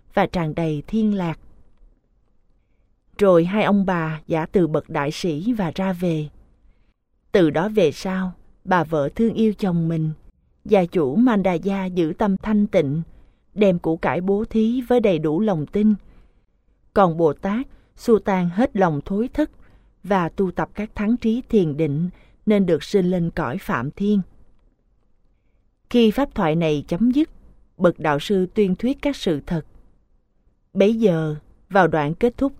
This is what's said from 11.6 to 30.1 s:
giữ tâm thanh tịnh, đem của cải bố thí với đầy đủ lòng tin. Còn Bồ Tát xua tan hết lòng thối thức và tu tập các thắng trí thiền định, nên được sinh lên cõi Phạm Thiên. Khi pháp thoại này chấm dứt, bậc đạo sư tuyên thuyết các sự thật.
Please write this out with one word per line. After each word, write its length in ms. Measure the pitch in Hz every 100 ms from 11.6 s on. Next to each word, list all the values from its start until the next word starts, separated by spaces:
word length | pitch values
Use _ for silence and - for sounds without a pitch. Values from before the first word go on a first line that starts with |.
| 196 196
giữ 280 | 185 180 160 180
tâm 180 | 208 190
thanh 300 | 214 214 208
tịnh, 360 | 190 143 151 165 - - _ _
đem 240 | 185 202 175
của 180 | - 165
cải 240 | 175 139
bố 240 | 185 202
thí 360 | 220 226 220 254
với 200 | 240 247
đầy 180 | 220 160
đủ 220 | 156 156
lòng 260 | 214 170 143
tin. 280 | 202 214 208 - - - _ _ _ _ _ _
Còn 220 | - 185 160
Bồ 160 | 165
Tát 340 | 143 196 214 285 - _ _
xua 220 | - 214
tan 300 | - 185 175
hết 280 | 175 269 196
lòng 240 | 180 147
thối 240 | - 196 247
thức 220 | - 302 - - - _ _
và 260 | 180 196 165
tu 220 | - 190
tập 200 | 175 156
các 160 | - 208
thắng 220 | - 208 240
trí 260 | 226 233 -
thiền 280 | 220 165 143
định, 340 | 160 143 180 - _ _ -
nên 200 | 208 180
được 160 | 160
sinh 280 | - 202 180
lên 200 | 185 165
cõi 280 | - 135 170
Phạm 320 | - 143 131
Thiên. 300 | - 202 208 175 - - _ _ _ _ _ _ _ _ _ _ _ _ _ _
Khi 200 | 240 226
pháp 240 | 226 285
thoại 220 | - 165 160
này 280 | 160 151 143
chấm 220 | 175 233
dứt, 200 | 262 320 - - - _ _
bậc 220 | 175 -
đạo 200 | 156 147
sư 280 | - 196 185
tuyên 200 | - 202
thuyết 240 | 180 240 277
các 140 | 285 277
sự 240 | - 147 -
thật. 200 | 170 - - - _ _